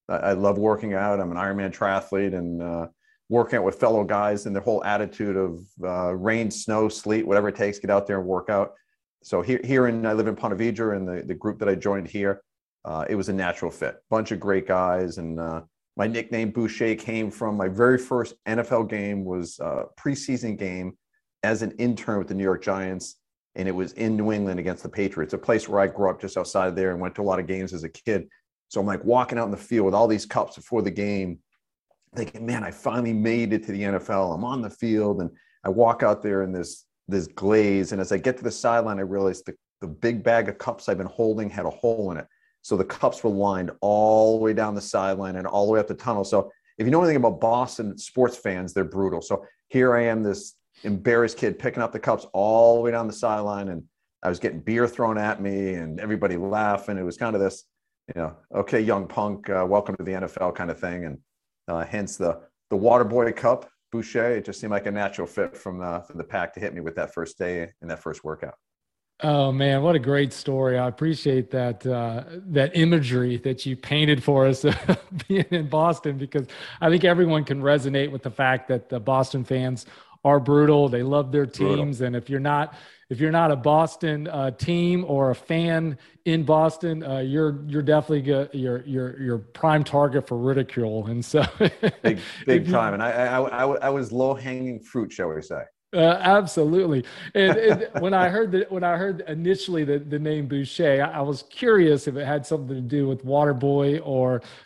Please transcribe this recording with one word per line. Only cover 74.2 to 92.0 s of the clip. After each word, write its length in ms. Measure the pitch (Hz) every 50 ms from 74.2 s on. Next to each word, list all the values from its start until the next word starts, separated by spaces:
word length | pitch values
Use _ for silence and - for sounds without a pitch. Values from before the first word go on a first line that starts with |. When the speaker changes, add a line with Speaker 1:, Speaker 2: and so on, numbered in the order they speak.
| -
Speaker 2:
for 240 | - 143 135 135
us 180 | 135 131 - - 147 - - - - 170
<laughs> 320 | - - - 190 156 - -
being 180 | 196 196 - -
in 180 | 175 170 151 139
Boston, 500 | 156 156 160 170 160 - - 151 139 135
because 280 | 143 135 - 147 127 - - - - - - -
I 80 | 170 160
think 140 | 170 180 190
everyone 400 | 175 175 175 180 165 156 151 143
can 180 | - 139 139
resonate 520 | 135 139 147 147 127 135 139 139 139 147 135
with 100 | 127 -
the 80 | 131
fact 380 | 101 - 135 131 131 127 - -
that 200 | 131 120 - -
the 120 | 131 120
Boston 420 | 104 139 131 131 127 - - 135 120
fans 440 | - 135 131 127 127 127 120 - - - - - _ - _ -
are 140 | 139 143 143
brutal. 500 | 123 135 147 147 151 147 151 143 143 139
They 140 | 123 120 123
love 300 | 131 139 147 143 131 139
their 140 | 147 139
Speaker 1:
Brutal. 300 | 127 - - - - - 147
Speaker 2:
teams. 220 | 147 143 139 117
And 140 | 127 123 120
if 160 | 120 117 -
you're 100 | 139 135
not, 340 | 139 147 147 147 151 156 - - - - - _ _ _
if 120 | 131 110
you're 100 | 151 156
not 220 | 160 165 170 156 147
a 40 |
Boston, 720 | 127 117 147 151 156 165 156 - - 175 160 151 147 151
uh, 240 | 175 160 143 135 131
team 540 | 123 - - 170 175 175 175 175 180 180 180
or 240 | 156 143 139 135 131
a 40 | 120
fan 600 | - - - 165 165 170 170 165 160 165 160 139 - - - _ _ _
in 180 | 170 160 165 151
Boston, 600 | 131 156 156 156 160 156 - 180 170 160 160 -
uh, 140 | 139 131 135
you're, 460 | 131 131 139 156 156 151 143 143 147 151
you're 140 | 143 151 143
definitely 400 | 131 151 151 147 - 156 147 127
go-, 260 | 139 143 135 143 - -
you're, 300 | 131 127 127 120 123 -
you're, 380 | 143 135 131 127 127 127 135 135
you're 160 | 123 120 113
prime 460 | 104 - _ - - 160 151 151 143
target 420 | - - 143 147 139 123 143 127
for 100 | - 123
ridicule. 680 | 117 123 135 135 135 131 131 - 123 117 110 107 110 101
And 180 | 110 117 120 117
so 200 | - - 151 135 - -
<laughs> 60 | -
Speaker 1:
Big, 120 | 214 170 - - - 196 - -